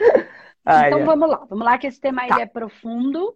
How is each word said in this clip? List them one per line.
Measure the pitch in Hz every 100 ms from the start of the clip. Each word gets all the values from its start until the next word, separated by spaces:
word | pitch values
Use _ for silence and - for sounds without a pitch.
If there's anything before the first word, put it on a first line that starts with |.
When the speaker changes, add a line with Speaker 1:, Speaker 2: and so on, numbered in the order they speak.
| 453 587 - - - _ -
Speaker 1:
Ai, | 156 147
Speaker 2:
Então, | -
Speaker 1:
ai. | 311
Speaker 2:
vamos | 302 320
lá. | - -
Vamos | 214 233
lá, | 254
que | 277
esse | -
tema | 269 254 247
Speaker 1:
Tá. | 233
Speaker 2:
ele |
é | 233
profundo | 233 220 _ 226 233 262 311 415